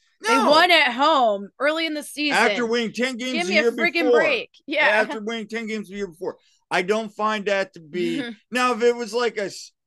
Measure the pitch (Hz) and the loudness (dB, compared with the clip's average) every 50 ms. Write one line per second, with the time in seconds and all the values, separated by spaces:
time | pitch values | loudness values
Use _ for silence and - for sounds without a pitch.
0 | _ _ _ _ 349 440 466 440 427 311 294 320 359 359 339 311 285 247 233 247 | _ _ _ _ 0 2 2 4 4 6 6 6 6 6 6 4 4 2 2 2
1 | 285 311 320 269 247 220 202 196 202 190 _ - 254 294 311 330 330 320 311 294 | 2 4 4 4 4 2 2 0 -4 -10 _ -4 -2 -2 0 0 -2 -4 -4 -6
2 | - - - 277 302 294 269 202 233 233 294 269 240 220 233 240 233 202 151 214 | -10 -10 -6 -4 -2 0 2 4 4 2 2 0 -2 -2 0 -2 -2 -2 -4 -4
3 | 247 262 254 214 254 254 254 330 349 370 359 311 240 233 240 285 330 349 330 339 | -4 -4 -4 -6 -6 -4 -4 -4 -2 0 2 2 2 2 0 0 0 0 0 0
4 | 330 480 480 311 320 311 269 214 - - _ _ _ - 294 294 294 269 214 220 | 2 4 4 4 4 2 0 -2 -4 -8 _ _ _ -6 -2 0 2 2 2 2
5 | 214 - 285 220 208 214 233 226 208 208 220 233 226 208 220 214 185 170 196 202 | 0 0 -4 -8 -8 -8 -8 -8 -8 -8 -10 -10 -8 -8 -8 -8 -8 -10 -10 -10
6 | 202 180 151 - 180 156 - - _ _ _ _ _ - 156 180 185 180 214 220 | -10 -10 -10 -10 -10 -10 -10 -12 _ _ _ _ _ -4 -2 -2 0 0 -2 -2
7 | 226 208 - - 208 214 214 214 185 202 196 196 190 190 - 170 160 147 151 - | -4 -6 -6 -4 -2 -2 -2 -2 -2 -2 -2 -2 -2 -4 -8 -18 -16 -10 -6 -4
8 | 175 170 - 277 247 233 226 - _ _ 214 254 247 247 240 214 240 240 240 240 | -4 -2 -4 -4 -6 -8 -10 -16 _ _ -4 -2 0 0 0 2 2 2 2 2
9 | 240 202 214 240 240 233 226 214 196 170 - - - - _ _ _ | -2 -4 -2 -2 -2 -2 -2 -4 -6 -6 -8 -12 -18 -20 _ _ _